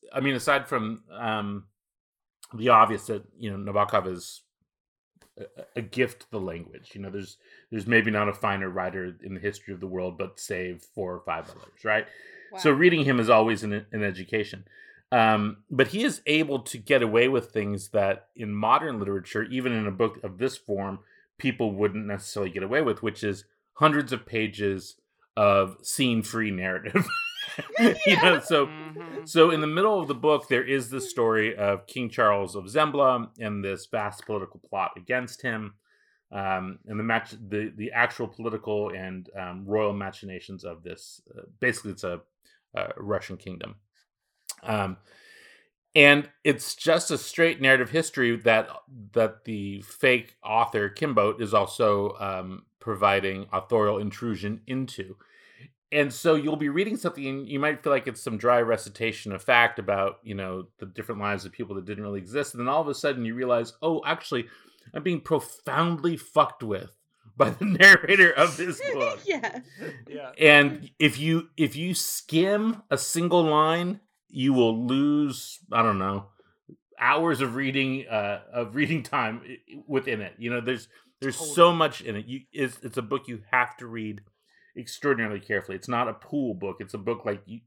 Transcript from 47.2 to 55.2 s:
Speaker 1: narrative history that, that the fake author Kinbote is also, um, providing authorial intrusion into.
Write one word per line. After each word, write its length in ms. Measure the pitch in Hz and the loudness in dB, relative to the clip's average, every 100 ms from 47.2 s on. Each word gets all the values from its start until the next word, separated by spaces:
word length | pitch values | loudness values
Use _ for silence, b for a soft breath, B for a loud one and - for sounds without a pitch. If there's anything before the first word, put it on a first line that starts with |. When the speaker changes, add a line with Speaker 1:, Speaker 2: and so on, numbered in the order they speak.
| - - 165 147 | -6 0 0 4
Speaker 1:
narrative 300 | 135 131 117 | 4 4 4
history 480 | 156 160 - 120 117 | -2 -2 0 0 2
that, 320 | 113 110 110 - _ 127 101 | 4 4 2 -10 _ -20 -4
that 300 | 117 110 110 | 0 0 0
the 380 | - 107 101 98 | -10 -8 -8 -10
fake 540 | 98 - 131 123 120 _ | -14 0 2 2 0 _
author 460 | 107 110 117 113 101 | -2 0 2 0 -2
Kinbote 520 | 101 151 110 104 107 | -4 -2 2 2 0
is 120 | 107 | 0
also, 600 | 107 95 - 110 101 101 - | 2 0 0 2 2 0 -4
um, 460 | 98 92 92 95 _ _ | -6 -6 -8 -14 _ _
providing 680 | - 98 101 98 95 95 98 | -8 0 2 4 0 -4 -4
authorial 460 | 95 - 113 104 104 | -6 0 2 2 0
intrusion 640 | 104 - 117 95 104 110 120 | -4 -6 -6 -6 -6 -8 -8
into. 500 | 131 127 - 95 92 | -8 -6 -10 -14 -16